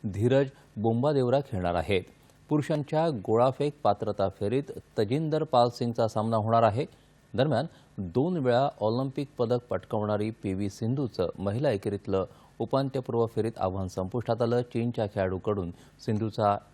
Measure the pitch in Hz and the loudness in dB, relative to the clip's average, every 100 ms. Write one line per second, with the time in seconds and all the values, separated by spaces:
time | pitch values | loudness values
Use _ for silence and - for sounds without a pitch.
0 | 110 95 117 135 139 - - - 110 117 | -6 0 2 4 2 -6 -16 -2 0 2
1 | 143 143 123 135 147 101 90 87 87 95 | 2 2 2 2 0 -2 0 0 2 0
2 | - - _ _ - 151 131 151 139 156 | -2 -20 _ _ -2 0 0 -2 0 0
3 | 170 123 95 110 127 127 143 - 107 101 | 0 -2 0 4 4 2 -4 0 0 0
4 | 107 101 98 - 104 127 147 - - - | -2 0 -2 0 -2 -2 -4 -14 -8 -2
5 | 104 139 160 156 156 123 120 - 120 117 | 0 0 0 -2 2 4 4 2 -4 0
6 | 113 110 110 113 107 113 113 104 - - | 0 0 0 0 4 6 6 2 -6 -10
7 | _ _ _ 101 147 117 160 - _ - | _ _ _ 0 2 2 -2 -10 _ -10
8 | 92 120 160 180 127 120 139 - 104 120 | -4 0 0 0 2 2 2 0 -2 0
9 | 135 139 139 - 113 123 - 101 - 110 | -2 -6 -10 -4 0 0 -2 -6 -4 -2
10 | 104 104 107 110 104 95 101 - 113 135 | 0 0 -2 -4 -6 -2 -4 -4 -2 -2
11 | 127 - 87 - 98 107 147 101 110 101 | -4 -2 -4 -2 -4 0 0 0 -2 -6
12 | - 95 90 - - _ 113 135 139 131 | -2 -2 -2 -8 -20 _ -2 0 0 -4
13 | 123 117 113 - 107 - 95 95 95 - | -4 0 0 0 -4 -2 -4 -2 -6 -4
14 | 92 123 117 113 117 120 127 117 120 117 | -4 -4 -2 -2 0 0 -2 -4 -4 -2
15 | 104 101 95 92 110 101 87 85 - _ | -4 -2 -2 -2 -2 -2 -4 -10 -20 _
16 | - 107 110 - 104 101 - | -4 -2 -2 0 2 0 -4